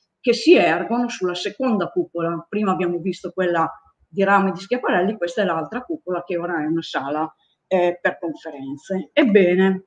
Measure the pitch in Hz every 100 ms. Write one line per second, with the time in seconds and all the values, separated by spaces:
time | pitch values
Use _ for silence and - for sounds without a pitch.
0 | _ _ 247 226 311 285 170 170 202 240
1 | 247 - 185 175 202 - 262 208 175 185
2 | - 170 165 165 - 208 202 165 175 175
3 | 185 170 180 190 180 170 156 - _ _
4 | _ 160 196 202 190 175 - 247 - 196
5 | 190 220 175 220 190 165 - 247 - 320
6 | - 175 - 175 175 170 151 165 160 151
7 | 139 151 160 - _ _ _ 185 175 175
8 | 185 185 170 147 160 143 135 143 - 190
9 | 151 - 262 196 175 185 190 190